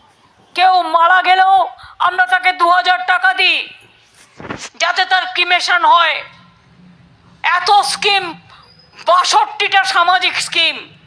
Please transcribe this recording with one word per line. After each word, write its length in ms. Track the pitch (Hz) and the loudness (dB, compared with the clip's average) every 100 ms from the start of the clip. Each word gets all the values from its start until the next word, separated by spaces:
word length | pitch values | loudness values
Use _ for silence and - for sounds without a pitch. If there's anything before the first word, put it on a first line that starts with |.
| _ _ _ _ _ - | _ _ _ _ _ 0
কেউ 260 | 370 370 | 2 2
মারা 400 | 330 330 339 370 | 2 2 4 4
গেলেও 480 | 359 370 381 381 - - - - | 2 2 4 2 0 -6 -16 -4
আমরা 260 | 349 370 359 | -2 0 0
তাকে 260 | 370 370 | 0 -2
দু 180 | 359 339 | 0 2
হাজার 360 | 359 359 370 370 | 2 0 -2 -2
টাকা 280 | 359 370 | 0 0
দিই, 400 | 381 359 320 - - _ _ _ _ _ - - - - - | 0 0 -2 -6 -18 _ _ _ _ _ -18 -16 -14 -14 -6
যাতে 300 | 320 349 370 | -4 -2 0
তার 180 | 370 359 | -2 -2
ক্রিমেশন 520 | 349 349 349 349 359 311 | -4 -2 -2 0 0 4
হয়। 380 | 339 320 277 - - _ _ _ _ - _ _ _ _ _ | 4 2 -2 -10 -20 _ _ _ _ -20 _ _ _ _ _
এত 280 | 311 359 359 | -4 -2 2
স্কিম, 640 | 415 - - 403 392 349 - - - - _ _ - - | 0 0 -2 -2 -2 -4 -12 -20 -20 -20 _ _ -8 0
বাষট্টিটা 760 | 359 359 427 427 - 403 392 | 0 2 0 -2 -4 -2 0
সামাজিক 580 | 381 392 349 370 359 - | 0 0 2 0 -2 -6
স্কিম 560 | - 339 320 254 175 - | -6 -2 -2 -4 -14 -20